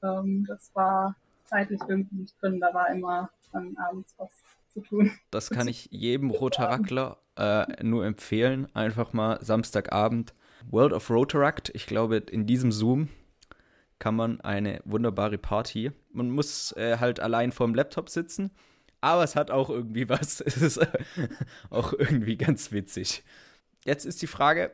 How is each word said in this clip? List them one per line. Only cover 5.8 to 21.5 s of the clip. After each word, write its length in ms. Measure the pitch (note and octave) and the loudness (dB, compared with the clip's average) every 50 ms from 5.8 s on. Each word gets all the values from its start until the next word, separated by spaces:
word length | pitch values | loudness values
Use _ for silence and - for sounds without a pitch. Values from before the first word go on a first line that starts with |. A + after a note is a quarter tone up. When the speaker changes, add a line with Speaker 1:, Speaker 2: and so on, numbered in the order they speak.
| - - | -12 -14
Speaker 2:
jedem 380 | - G2+ G2 A#2 A#2+ C#3 C#3 C3+ | -10 -4 0 0 0 2 2 0
Speaker 1:
Guten 320 | A2 A2+ C3 B2+ A#2+ - | 0 0 0 0 0 0
Abend. 300 | A2+ A2+ A#2 B2+ A3 F#3+ | 0 0 2 0 0 0
Speaker 2:
Rotaraktler, 260 | B2+ C3 C3 B2+ - _ _ _ _ - | 0 -2 -2 -4 -6 _ _ _ _ -2
äh, 460 | G2+ G#2 G#2 G#2+ - - - - - | 2 2 4 2 2 0 -4 -4 0
nur 220 | A2 A2+ A#2 F#2 | 0 2 2 2
empfehlen. 600 | G#2 G#2+ - - - - G#2+ A#2 B2+ C3+ C3 C3+ - _ | 0 -2 -4 -4 -2 0 2 2 2 2 0 -4 -6 _
Einfach 400 | A2 A2 A2 A2 A2+ A#2 - - | -2 -2 -2 0 -2 -4 -2 -2
mal 280 | A2+ G#2+ A2 A2+ - | -2 0 0 -2 -2
Samstagabend 920 | - A2 A2 A2 A2+ - - G#2+ G2 - - G2+ G#2 A2+ A#2+ A#2 A2+ - - _ _ _ - - - - | 0 0 2 2 2 0 -2 -2 -2 0 2 2 2 4 2 0 -4 -4 -10 _ _ _ -20 -20 -14 -2
World 240 | - A2 B2+ C#3+ - | 4 4 6 6 4
of 160 | G2 - - | 0 -2 2
Rotaract. 640 | A#2 A#2 C3 C#3 - D3+ C#3 D3 E3 - - - - | 4 4 4 4 4 2 2 2 2 -2 -8 -10 -10
Ich 120 | B2+ - - | -10 -8 -4
glaube, 300 | A2 G#2+ A2+ A2+ A2 A2 | 0 0 2 2 2 0
in 280 | - - - A2 G#2+ | 0 -2 -4 -2 2
diesem 260 | G#2 A#2+ B2+ B2+ B2+ | 2 2 4 4 2
Zoom 380 | A2 G#2 A2 A2+ B2+ C#3 D#3 C#3+ - - - _ _ _ - _ - _ _ _ _ _ _ _ _ _ | 2 4 4 4 4 4 2 -2 -6 -14 -20 _ _ _ -20 _ -20 _ _ _ _ _ _ _ _ _
kann 160 | - A2+ A2 | -2 -2 0
man 260 | A2+ A2+ A#2 A#2 - | 2 0 0 -2 -4
eine 400 | - - G2+ G2+ G#2 G#2 G2 - - | -4 -4 -2 0 0 -2 -4 -6 -8
wunderbare 520 | - G#2 A2 A#2 A#2 G2 - G2+ G#2+ G#2 G2+ | -4 -2 0 0 0 0 0 0 0 0 -2
Party. 540 | - - G#2+ G#2 A#2 - - A2+ A2 C3+ D3 _ _ _ | -4 0 0 0 0 -2 -4 -4 -4 -4 -6 _ _ _
Man 200 | _ A2 B2 B2 | _ -4 -4 -2
muss, 400 | B2 C#3+ D3 C#3+ - - - - - | 0 0 -2 -2 -2 -6 -8 -8 -6
äh, 240 | - G#2+ A#2 A#2 A2+ | -2 0 0 2 2
halt 200 | B2 B2 A#2+ - | 2 0 0 0
allein 320 | - A2+ A#2 A#2 A#2+ B2 | -2 0 2 2 2 0
vorm 240 | B2 - B2+ A#2 A#2 | 0 0 0 2 2
Laptop 340 | A#2+ C#3+ - - - F3+ - | 2 0 0 -2 -8 -8 -6
sitzen, 420 | - E3 E3+ E3+ - - G3 G3 _ _ _ _ _ _ _ _ _ _ | -6 -6 -6 -6 -6 -6 -6 -8 _ _ _ _ _ _ _ _ _ _
aber 240 | - C#3+ E3 F3 E3+ | 0 2 4 4 4
es 120 | D3 - | 2 2
hat 160 | D3+ D3 - | 0 0 0
auch 180 | - C3+ C3+ C3 | 2 0 0 0
irgendwie 400 | C#3 A#2+ B2 A2+ A2 A#2 B2 A#2 | 0 -4 -4 -4 -2 -4 0 0
was. 320 | B2 C3 - - - - | 0 0 0 -2 -4 -4
<laughs> 40 | - | -2
Es 120 | - - B2+ | -4 0 2
ist, 200 | D#3+ D#3 - - | 2 2 4 4
äh, 100 | E3 - - - D#3+ - - - D3+ A2+ - - C3+ - | 0 2 2 -4 -4 -4 -6 -6 -6 -6 -4 -8 -10 -10